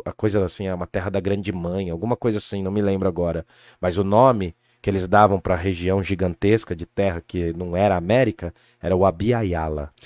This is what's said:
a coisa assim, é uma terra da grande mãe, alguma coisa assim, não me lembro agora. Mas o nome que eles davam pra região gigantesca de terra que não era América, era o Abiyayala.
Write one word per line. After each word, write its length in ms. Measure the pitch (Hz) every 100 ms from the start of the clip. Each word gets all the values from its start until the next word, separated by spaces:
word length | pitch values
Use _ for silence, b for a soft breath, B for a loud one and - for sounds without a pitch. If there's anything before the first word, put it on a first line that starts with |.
a 80 | -
coisa 320 | - 110 104
assim, 220 | 90 - 98
é 80 |
uma 120 | 90 87
terra 240 | 101 92
da 100 | 98
grande 320 | 92 98 101
mãe, 380 | 92 85 92 95
alguma 260 | 85 107 120
coisa 220 | 123 107
assim, 240 | - 101
não 100 | 95
me 80 | 101
lembro 240 | 101 98 98
agora. 380 | 85 87 82 - b b b
Mas 180 | 90 87
o 40 |
nome 500 | 98 104 131 117 90 - _ _
que 60 | -
eles 180 | 98 92
davam 320 | 104 104 98
pra 160 | -
região 480 | 90 90 90 90 98
gigantesca 720 | 92 95 92 85 101 110 -
de 120 | 85 85
terra 360 | - 98 85
que 280 | - 90 85
não 240 | 85 90 87
era 200 | 101 92
América, 540 | 85 120 120 - 87 - _ _
era 160 | 82 92
o 80 |
Abiyayala. 840 | 95 82 101 120 104 85 80 76 71 -